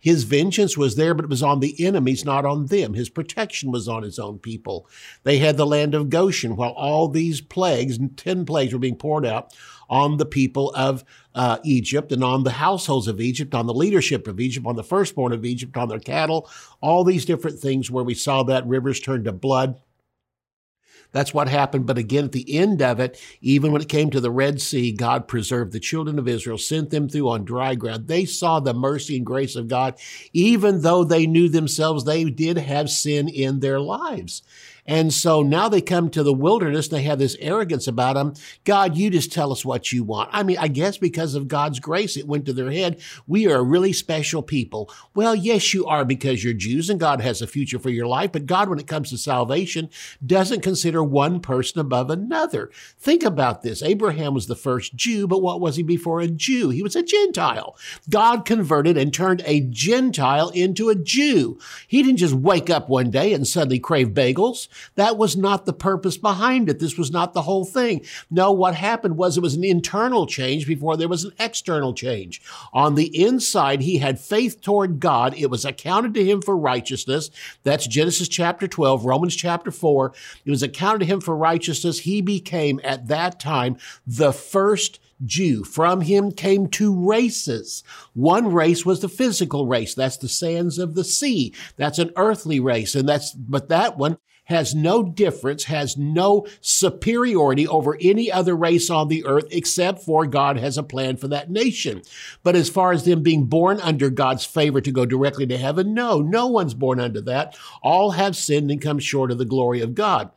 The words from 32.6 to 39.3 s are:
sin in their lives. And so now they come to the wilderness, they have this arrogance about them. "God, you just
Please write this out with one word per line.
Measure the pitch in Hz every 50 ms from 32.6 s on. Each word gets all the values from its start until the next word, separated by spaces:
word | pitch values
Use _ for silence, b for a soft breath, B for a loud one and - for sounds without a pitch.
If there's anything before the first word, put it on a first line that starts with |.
| 139 139 139 143 151 147
sin | - - - 151 147 147 143 160
in | - 143 135 135 135 139
their | 135 135 135 139
lives. | 139 151 196 - 339 330 262 - 87 - - - B B B B B B B B B
And | - 147 160 160 160 147
so | - - 170 160 151
now | 147 139 147 170 202 226
they | 214 190
come | - - 180 175 170 160
to | - 160 147
the | 143
wilderness, | 139 131 139 170 208 - 196 156 143 156 147 151
they | 165 147
have | 135 151 147 135
this | 139 127 - -
arrogance | - 147 185 220 220 170 160 131 -
about | 139 117 117 123 127 135
them. | 139 143 147 143 B B B B B _
"God, | - 202 196 196 185 156
you | 160 196 214
just | 180 165 - -